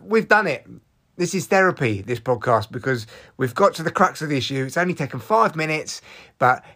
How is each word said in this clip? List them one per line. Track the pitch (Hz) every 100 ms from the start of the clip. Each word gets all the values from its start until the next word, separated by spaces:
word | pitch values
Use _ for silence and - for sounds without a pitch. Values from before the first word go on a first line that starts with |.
we've | 196 220 -
done | 214 180
it. | 127 - - _ _ _ -
This | 175
is | 190 -
therapy, | 190 185 151 123 98
this | 98 117
podcast, | - 117 127 110 104
because | 120 135 123 107 - - -
we've | 131
got | - 196
to | 175
the | 165
crux | - 185 -
of | 156
the | 143
issue. | - 135
It's | 131 165
only | 180
taken | - 139 123
five | - 220 214
minutes, | 156 156 156 - - - - - _
but | 127 131 -